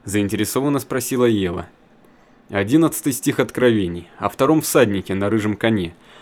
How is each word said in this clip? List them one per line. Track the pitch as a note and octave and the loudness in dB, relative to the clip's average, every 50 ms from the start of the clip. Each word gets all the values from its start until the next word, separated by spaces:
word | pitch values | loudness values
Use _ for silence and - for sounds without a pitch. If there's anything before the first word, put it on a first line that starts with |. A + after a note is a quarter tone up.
| - | -10
заинтересованно | G#2+ G2 G#2 G2+ G2 A2 G2+ G#2 G2+ - C3 C3+ D3 C#3+ C3+ | -4 -2 -2 -2 -2 -2 -2 -4 -2 -2 -2 0 0 -2 -2
спросила | - - C#3 C3 A#2+ - C3+ B2 B2 | -4 -4 -6 -6 -4 -4 -2 2 2
Ева. | A#2+ A2+ G#2 F#2+ F2 E2+ - - - _ _ _ _ _ _ _ _ _ _ _ _ _ _ _ - | 2 2 2 0 -2 -4 -6 -10 -12 _ _ _ _ _ _ _ _ _ _ _ _ _ _ _ -6
Одиннадцатый | - G2+ G2+ G#2 C3 D#3+ E3 D#3 D#3+ - - D3 | -4 -4 -2 2 4 4 4 4 0 -2 -4 -4
стих | C3 - - - B2+ - | -4 -2 -2 -2 0 0
Откровений, | C3 A2+ - - B2 B2 A#2 G#2 F#2+ F2 E2+ F2 D#2+ - - - | -2 -2 0 2 4 4 4 4 0 -2 -4 -8 -12 -16 -12 -6
о | G2+ G2+ | -6 -6
втором | - - C3+ C#3 D#3+ D#3 | -2 0 2 4 4 2
всаднике | D3+ - - E3 B2+ G#2+ G2+ F#2+ F#2 - F#2+ | 2 2 4 4 4 4 2 -4 -4 -4 -4
на | F#2+ G2 G#2 | -2 -2 0
рыжем | A2 A2+ G#2 G#2+ G#2+ - | 0 0 0 -2 -2 0
коне. | - A2+ A2+ G#2 F2+ E2 E2 - - - - - | 0 0 0 0 -2 -4 -8 -14 -20 -20 -20 -20